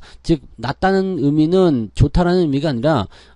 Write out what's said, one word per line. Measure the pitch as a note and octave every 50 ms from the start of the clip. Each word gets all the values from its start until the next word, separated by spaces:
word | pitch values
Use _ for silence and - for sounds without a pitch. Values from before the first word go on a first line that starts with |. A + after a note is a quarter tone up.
| - - - - -
즉 | - E3 C3+ - - -
낮다는 | - A2+ A#2+ C#3 - - F#3+ F#3+ F#3+ F#3+ F#3+ F#3 C#3+
의미는 | C3+ C#3+ D3 D#3 D#3 D#3+ F3+ F#3+ F#3 E3+ C#3+ A#2+ A2 G2 -
좋다라는 | - - D3+ - - F3 F3 F3+ F#3
의미가 | F3 D3+ C3+ C#3 D3 D#3+
아니라, | C3+ A2+ A#2 D#3 D#3 A#2 F#2 - - - - - -